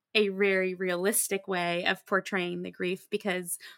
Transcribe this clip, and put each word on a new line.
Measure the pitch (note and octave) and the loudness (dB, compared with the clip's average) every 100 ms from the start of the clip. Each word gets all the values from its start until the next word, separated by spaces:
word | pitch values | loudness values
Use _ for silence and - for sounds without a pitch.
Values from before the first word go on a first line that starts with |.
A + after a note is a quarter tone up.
| _ | _
a | A3 G3+ | 2 2
very | F#3+ G3+ F#3+ F#3 | 2 2 4 2
realistic | F3+ F#3 F3 G3 A#3+ - G3 G3 | -2 -2 0 2 2 0 -2 -2
way | F#3 F3 E3+ | -2 0 0
of | F#3 F#3+ - | 0 -2 0
portraying | F#3+ F#3+ G3 F3 F3 | -2 0 -2 -2 -4
the | F3+ | -8
grief, | F3 F3+ F#3 - | -6 -4 -4 -4
because | G#3 G3+ F3+ F3 - - | -4 -2 -4 -4 -10 -12